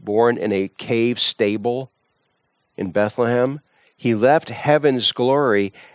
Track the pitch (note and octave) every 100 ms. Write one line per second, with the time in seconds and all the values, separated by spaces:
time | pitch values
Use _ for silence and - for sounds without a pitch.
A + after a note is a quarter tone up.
0 | G#2 G#2+ A#2 A#2 G#2+ G2 G2 - - A#2
1 | A#2+ A#2+ - - G#2 G#2+ A#2 B2 C3 _
2 | _ _ _ _ _ _ _ - G2 G2+
3 | G#2+ - A#2+ B2 B2+ D3 _ _ _ _
4 | B2 G#2+ B2 D#3+ - A#2 D3 D3+ C#3+ B2+
5 | G#2+ - B2 C#3+ C3+ G2+ G2 - -